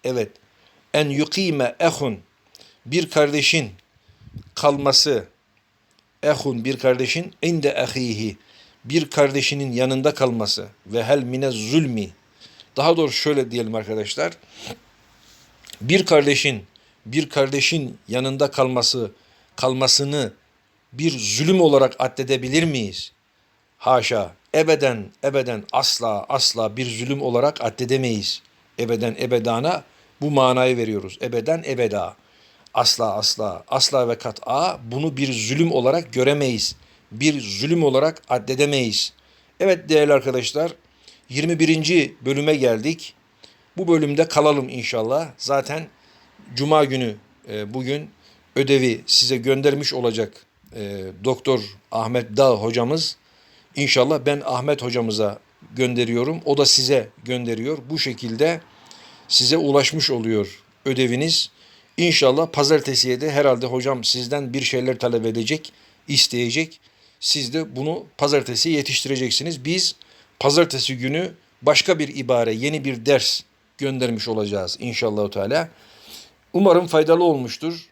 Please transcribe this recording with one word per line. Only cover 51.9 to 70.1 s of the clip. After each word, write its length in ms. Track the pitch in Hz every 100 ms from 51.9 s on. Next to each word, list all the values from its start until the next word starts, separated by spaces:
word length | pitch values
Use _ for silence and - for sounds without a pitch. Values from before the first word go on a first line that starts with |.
Ahmet 460 | 113 113 123 110 104
Dağ 120 | 135
hocamız. 680 | 110 117 117 120 156 156 - _ _ _ _ _ -
İnşallah 440 | 143 131 127 151 127
ben 160 | 143 139
Ahmet 360 | 127 135 147
hocamıza 580 | 123 120 113 107 107 101 _ _ - 113
gönderiyorum. 680 | 127 123 117 117 127 165 147
O 120 | 143
da 80 | 135
size 440 | - 127 135 110 _
gönderiyor. 540 | - 123 120 110 127 151 123
Bu 100 | 156
şekilde 600 | 139 117 120 113 156 165 - - - - - - -
size 300 | - 123 160
ulaşmış 540 | 147 143 127 156 -
oluyor 520 | 123 113 110 98 - _ _ 135
ödeviniz. 680 | 127 127 123 156 156 - _ _ _ _ -
İnşallah 500 | 175 165 135 139 165
pazartesiye 680 | 147 139 151 151 131 127 123
de 100 | 151
herhalde 340 | 139 143 123 123
hocam 380 | 127 127 127
sizden 500 | 113 127 120 143 135
bir 80 | 135
şeyler 380 | 127 127 127 123
talep 260 | 123 117 113
edecek, 480 | 113 113 156 - _ _ _ -
isteyecek. 720 | 139 - 120 120 127 160 - _ _ _ _
Siz 340 | - 151 123
de 220 | 151 147 123
bunu 300 | 147 175 - -
pazartesiye 580 | 143 143 127 120 165 151
yetiştireceksiniz. 880 | 139 135 131 135 127 - 156 151 131
Biz 300 | 185 - - -